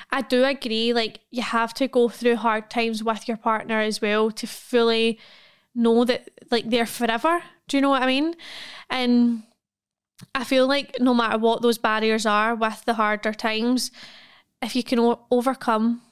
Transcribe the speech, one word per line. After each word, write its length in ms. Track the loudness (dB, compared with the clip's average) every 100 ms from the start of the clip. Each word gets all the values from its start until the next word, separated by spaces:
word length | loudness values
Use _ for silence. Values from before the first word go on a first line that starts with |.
| -6
I 120 | -6
do 220 | 0 2
agree, 480 | 2 0 -4 -2 0
like, 280 | 0 -2 -8 _
you 140 | -8
have 300 | -2 -2 -2 -2
to 120 | 0
go 220 | 2 2
through 280 | 2 0 2
hard 340 | 0 -2 -2
times 320 | -2 -2 -2
with 240 | -2 -4 -4
your 100 | -4
partner 420 | -2 -2 -2 -2
as 220 | 0 -2
well 300 | 0 2 0
to 160 | -2 -10
fully 720 | -12 -2 2 2 2 0 -2 -10 -20 -20 _ _ 0
know 280 | 4 4 4
that, 260 | 0 -4 -20 -4
like, 220 | -2 0
they're 160 | 0 -2
forever. 560 | -2 -2 0 0 0 -4 _ -4
Do 100 | 0
you 40 |
know 100 | 2
what 100 | 2
I 60 | 2
mean? 280 | 2 0 -4 -12 -18 -18 -18 -8
And 540 | -2 2 4 4 0 -8 _ _ _ _ _ _ _ -20
I 100 | -14
feel 240 | -2 2 2
like 320 | 0 -4 -2
no 140 | 2
matter 240 | 2 0 0
what 240 | 0 2
those 160 | 0 0
barriers 480 | 0 0 0 0 2
are 300 | 2 0 0
with 300 | -4 -4 -4
the 100 | 0
harder 380 | 0 0 -4
times, 580 | -4 -4 -2 0 0 -2 -10 -20 -20 -20 -20 _ _
if 120 | -6 -4
you 80 |
can 140 | -2 2
o-, 280 | 2 0 _
overcome 720 | 0 0 -2 -2 0 0 -2 -8